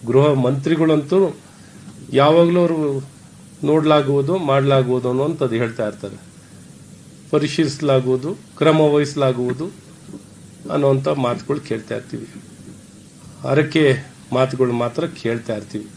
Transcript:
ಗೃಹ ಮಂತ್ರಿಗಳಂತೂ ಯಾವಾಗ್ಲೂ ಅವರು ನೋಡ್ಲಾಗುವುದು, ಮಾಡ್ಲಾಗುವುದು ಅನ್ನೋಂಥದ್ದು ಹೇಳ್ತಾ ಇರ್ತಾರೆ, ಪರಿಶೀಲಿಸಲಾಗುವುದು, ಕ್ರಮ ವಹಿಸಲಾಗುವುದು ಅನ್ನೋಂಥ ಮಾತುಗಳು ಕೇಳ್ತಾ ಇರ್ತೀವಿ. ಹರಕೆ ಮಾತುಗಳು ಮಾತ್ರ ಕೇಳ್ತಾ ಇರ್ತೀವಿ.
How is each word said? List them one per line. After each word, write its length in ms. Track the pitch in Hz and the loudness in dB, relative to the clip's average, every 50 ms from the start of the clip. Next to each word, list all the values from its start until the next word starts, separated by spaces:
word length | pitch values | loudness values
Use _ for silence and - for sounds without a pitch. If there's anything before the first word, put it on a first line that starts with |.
| - | -4
ಗೃಹ 260 | 117 117 135 143 151 147 | 2 4 4 4 4 2
ಮಂತ್ರಿಗಳಂತೂ 1040 | 135 127 123 139 139 - 160 160 151 165 160 160 151 143 139 175 190 196 165 - - - - - - - - - - - - - - - - - | 2 0 0 -2 -2 -2 -2 0 2 2 2 2 0 0 0 0 2 2 0 -2 -8 -18 -20 -20 -20 -20 -20 -20 -20 -20 -20 -20 -20 -16 -2 2
ಯಾವಾಗ್ಲೂ 480 | 131 139 147 160 170 170 170 175 180 | 4 4 6 6 6 4 4 4 2
ಅವರು 480 | 175 170 165 160 156 147 139 135 135 - - - - - - - - - - - - | 2 0 0 -2 -2 -2 -4 -4 -8 -10 -18 -20 -20 -20 -20 -20 -20 -20 -14 -6 -2
ನೋಡ್ಲಾಗುವುದು, 760 | 143 151 160 151 156 151 147 139 135 143 143 139 139 175 190 | 2 2 2 4 4 4 4 4 2 0 0 0 0 -2 -2
ಮಾಡ್ಲಾಗುವುದು 720 | 160 143 135 139 135 139 139 135 131 120 127 127 120 127 | 0 2 2 2 2 4 2 2 2 2 0 -2 0 -2
ಅನ್ನೋಂಥದ್ದು 440 | 123 131 135 151 165 143 139 123 113 | -2 0 -2 -2 -2 -2 -2 -2 0
ಹೇಳ್ತಾ 320 | 113 123 113 110 - 113 | -2 -2 -4 -4 -4 -6
ಇರ್ತಾರೆ, 340 | 107 101 104 101 101 98 - - - - - - - - - - - - - - - - - - - - - - - | -6 -6 -8 -12 -14 -14 -14 -20 -20 -20 -20 -20 -20 -20 -20 -20 -20 -20 -20 -20 -20 -20 -20 -20 -20 -20 -20 -10 -2
ಪರಿಶೀಲಿಸಲಾಗುವುದು, 1040 | - 151 143 147 - - 160 139 131 - 151 143 135 131 123 127 131 127 127 156 202 | -2 -2 -2 -2 -2 -2 -2 -2 -2 -4 0 2 2 2 2 2 -2 -2 -2 -6 -8
ಕ್ರಮ 460 | - - - - - 147 156 156 156 | -10 -14 -20 -6 0 2 2 4 4
ವಹಿಸಲಾಗುವುದು 920 | 156 151 147 147 147 139 - 147 139 131 127 120 127 123 123 127 156 190 - - - - - - - - - - - - - - - - - - - - - | 4 4 4 2 0 0 -2 -2 0 0 0 0 -2 -4 -4 -6 -8 -12 -12 -16 -20 -20 -20 -20 -20 -20 -20 -20 -20 -20 -20 -20 -20 -20 -20 -18 -10 -6 -4
ಅನ್ನೋಂಥ 360 | 147 143 139 139 135 139 156 | 0 2 2 2 2 0 -2
ಮಾತುಗಳು 520 | 151 143 131 120 120 - - - - - | -2 0 0 -2 -2 -4 -4 -6 -6 -6
ಕೇಳ್ತಾ 360 | - - 110 113 104 - 113 | -4 -8 -8 -8 -8 -8 -10
ಇರ್ತೀವಿ. 320 | 113 - - - 113 113 - - - - - - - - - - - - - - - - - - - - - - - - | -10 -8 -10 -12 -12 -12 -14 -18 -20 -20 -20 -20 -20 -20 -20 -20 -20 -20 -20 -20 -20 -20 -20 -20 -20 -20 -20 -20 -10 -4
ಹರಕೆ 540 | 131 135 143 151 139 - 165 151 139 131 135 - - - - - - 120 | 0 2 2 0 2 2 2 4 4 2 2 -2 -12 -20 -20 -12 -4 0
ಮಾತುಗಳು 400 | 127 131 131 135 127 131 123 120 | 0 0 0 2 0 0 0 0
ಮಾತ್ರ 340 | 120 120 120 - - 165 | -2 -4 -4 -4 -6 -6
ಕೇಳ್ತಾ 500 | 170 170 - - 120 117 117 113 - 113 | -6 -8 -6 -6 -4 -4 -4 -6 -6 -8
ಇರ್ತೀವಿ. 300 | 107 101 101 - 107 107 - - | -8 -8 -10 -10 -12 -12 -12 -18